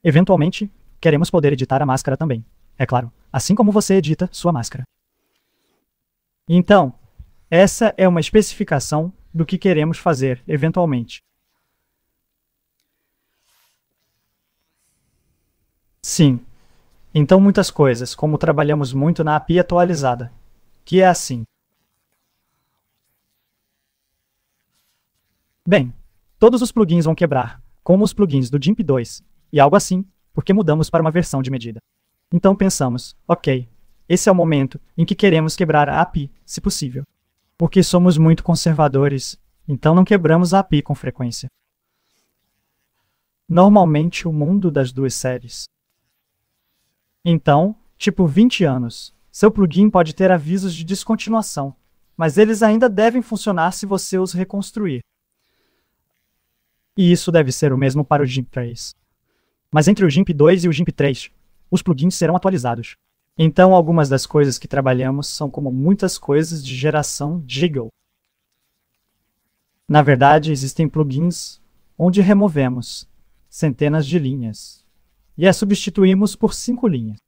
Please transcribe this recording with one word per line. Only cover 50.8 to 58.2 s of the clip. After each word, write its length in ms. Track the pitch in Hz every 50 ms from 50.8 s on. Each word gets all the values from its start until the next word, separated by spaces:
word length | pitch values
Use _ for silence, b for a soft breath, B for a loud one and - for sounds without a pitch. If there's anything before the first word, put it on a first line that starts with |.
| 165
descontinuação, 880 | 165 196 185 - - 226 226 - 208 226 220 208 - - 147 139 139 - _ _ _ _ _ _ _ _
mas 200 | - 165 160 131
eles 240 | 185 220 214 226 202
ainda 280 | 226 214 214 226 254 247
devem 320 | 196 190 214 233 233 254
funcionar 500 | 226 - 226 202 - 220 190 170 160 180
se 140 | 180 - 208
você 340 | 196 196 185 - - 190 185
os 140 | 185 180 180
reconstruir. 680 | 175 185 185 - 196 196 - _ 220 208 175 135 - - _ _ _ _ _ _ _ _ _ _ _ _ _ _ _ _ _ _ _ _ _ _ _ _ _ _ _ _ _ _ _ _ _ _ _ _ _ _
E 120 | - 185 175 175
isso 180 | 170 - -
deve 180 | 165 165 147 127
ser 220 | 127 - 156 143
o 60 | 131
mesmo 260 | 131 139 135 131 147 139
para 180 | _ 151 143